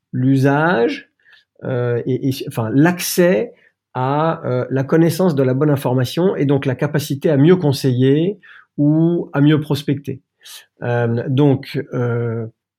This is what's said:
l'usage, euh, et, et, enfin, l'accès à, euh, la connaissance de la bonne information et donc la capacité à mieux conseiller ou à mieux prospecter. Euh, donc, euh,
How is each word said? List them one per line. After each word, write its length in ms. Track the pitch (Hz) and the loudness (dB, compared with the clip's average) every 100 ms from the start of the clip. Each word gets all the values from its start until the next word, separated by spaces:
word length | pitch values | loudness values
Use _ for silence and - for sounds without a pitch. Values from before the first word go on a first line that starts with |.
| _ | _
l'usage, 960 | 127 131 135 139 139 160 208 233 277 - _ _ _ _ _ | -2 2 2 2 2 2 2 0 -4 -14 _ _ _ _ _
euh, 360 | - 123 123 120 - | -8 -4 -4 -4 -4
et, 240 | 127 135 | -4 -4
et, 180 | 131 - | -6 -8
enfin, 220 | - 110 | -6 0
l'accès 840 | 135 165 180 - - 175 196 233 - _ _ _ - | 2 2 0 -4 0 2 2 -2 -10 _ _ _ -6
à, 500 | 131 147 160 160 127 | -2 0 -2 -2 -4
euh, 220 | 127 123 | -4 -2
la 140 | 131 | -4
connaissance 500 | 135 160 165 - 185 | 0 2 2 2 0
de 80 | 139 | 2
la 140 | 127 131 | 0 2
bonne 160 | 151 | 2
information 640 | 135 127 127 127 - 185 - | 0 0 -2 -2 0 -2 0
et 100 | 143 | 0
donc 220 | 143 139 | 0 -2
la 80 | 127 | -4
capacité 560 | 147 151 151 139 175 | -4 -4 -4 -2 0
à 60 | 139 | 4
mieux 180 | 151 180 | 6 4
conseiller 840 | 147 131 139 123 131 143 175 208 - - _ - | 2 0 0 2 2 2 0 -4 -12 -20 _ -2
ou 540 | 147 156 165 175 - | 2 2 2 0 -2
à 80 | 139 | 2
mieux 180 | 147 151 | 4 4
prospecter. 600 | 151 139 - 139 - 120 _ _ - - _ _ | 0 -4 -4 -6 -6 -14 _ _ -20 -20 _ _
Euh, 420 | 120 120 117 117 139 | -4 -2 -2 -2 -2
donc, 520 | 131 147 135 - 139 - | 2 2 2 -2 -10 -6
euh, 540 | 135 120 120 120 113 113 - _ | -4 -4 -4 -4 -6 -10 -14 _